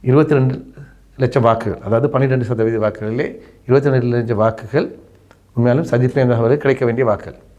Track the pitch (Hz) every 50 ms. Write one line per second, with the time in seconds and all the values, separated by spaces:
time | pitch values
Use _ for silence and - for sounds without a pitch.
0 | - - 127 143 156 151 151 139 131 131 127 - - - - - - - - -
1 | _ _ _ - 131 120 - 139 117 117 113 113 - - - - - 98 107 113
2 | 123 147 - 127 135 135 131 131 123 107 117 110 113 113 113 110 107 107 104 -
3 | 107 107 110 123 156 - - - - - - - _ - 127 139 135 147 131 127
4 | 120 123 120 120 117 110 117 104 110 113 113 - - 104 - 143 202 302 - -
5 | - _ _ _ _ _ - _ _ _ _ - 120 123 120 143 170 - - 147
6 | 127 127 123 143 131 123 123 117 117 117 131 147 - 139 135 - 131 120 113 120
7 | 131 117 104 95 - - - - - - -